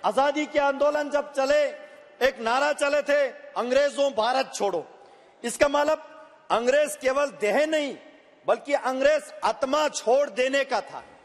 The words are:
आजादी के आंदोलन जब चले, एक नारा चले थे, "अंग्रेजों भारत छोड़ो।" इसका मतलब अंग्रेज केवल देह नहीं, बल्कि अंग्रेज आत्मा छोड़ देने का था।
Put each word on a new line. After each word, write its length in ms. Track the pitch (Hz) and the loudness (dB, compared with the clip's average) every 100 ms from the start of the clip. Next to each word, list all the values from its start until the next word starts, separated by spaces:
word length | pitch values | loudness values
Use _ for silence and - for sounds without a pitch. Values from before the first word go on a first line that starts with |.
आजादी 420 | 185 208 277 285 294 | 0 2 2 2 0
के 120 | 302 | 2
आंदोलन 520 | 277 269 285 294 294 | 2 2 2 0 -2
जब 220 | 285 285 | -2 -2
चले, 320 | 269 269 294 277 - - - - - 254 | -2 2 2 0 -4 -18 -20 -20 0 0
एक 140 | 262 | 0
नारा 320 | 226 247 294 | -2 0 0
चले 300 | 294 285 294 | 0 0 0
थे, 260 | 285 294 269 | 2 0 0
"अंग्रेजों 840 | - - - 240 254 285 277 277 | -4 -10 -6 0 2 2 0 -2
भारत 400 | 220 220 262 269 | 0 0 0 -2
छोड़ो।" 340 | - 202 175 139 - - - - _ | -4 -2 -2 -8 -20 -20 -20 -20 _
इसका 240 | - - 294 | -10 2 2
मतलब 600 | 285 294 311 - - - - _ | 4 0 -2 -4 -20 -20 -20 _
अंग्रेज 460 | 202 240 285 302 - | 0 2 2 0 -2
केवल 300 | 262 262 285 | -2 0 -2
देह 400 | 175 208 214 311 | -2 0 2 2
नहीं, 300 | 311 285 170 - - _ _ - | 0 -2 -8 -16 -20 _ _ -2
बल्कि 260 | 240 - | -2 0
अंग्रेज 500 | 277 233 262 269 302 - - | -2 0 2 2 2 -2 -4
आत्मा 440 | 202 226 262 294 294 | -2 -2 0 0 0
छोड़ 420 | - - 262 285 | -2 2 2 2
देने 340 | 202 262 277 | 0 0 0
का 160 | 269 233 | 0 -2
था। 240 | - 135 - - | -4 -16 -18 -20